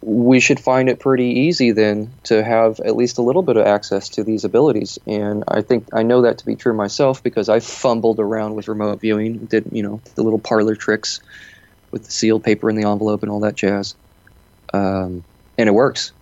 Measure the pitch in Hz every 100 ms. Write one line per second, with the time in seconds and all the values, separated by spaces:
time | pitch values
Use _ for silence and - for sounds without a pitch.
0 | 110 110 120 127 120 139 - 131 131 120
1 | 139 131 123 127 143 175 123 107 107 104
2 | 107 127 - 110 110 113 113 110 - 113
3 | 123 - 120 143 180 110 104 104 - 98
4 | - - 107 110 98 110 151 107 98 -
5 | - 104 104 104 - - 104 123 110 113
6 | 113 123 120 113 - 110 - 110 101 -
7 | 139 131 123 117 101 110 - - 135 117
8 | 113 110 104 110 107 107 101 107 107 104
9 | 110 107 110 113 113 113 107 113 101 107
10 | - - 110 110 - 113 107 107 - 107
11 | - - _ - - - _ _ _ -
12 | - - 113 110 110 107 113 107 107 104
13 | 107 104 107 104 104 - 98 101 98 -
14 | _ _ _ _ _ _ _ 101 98 98
15 | 92 90 85 _ _ - 110 101 131 -
16 | - _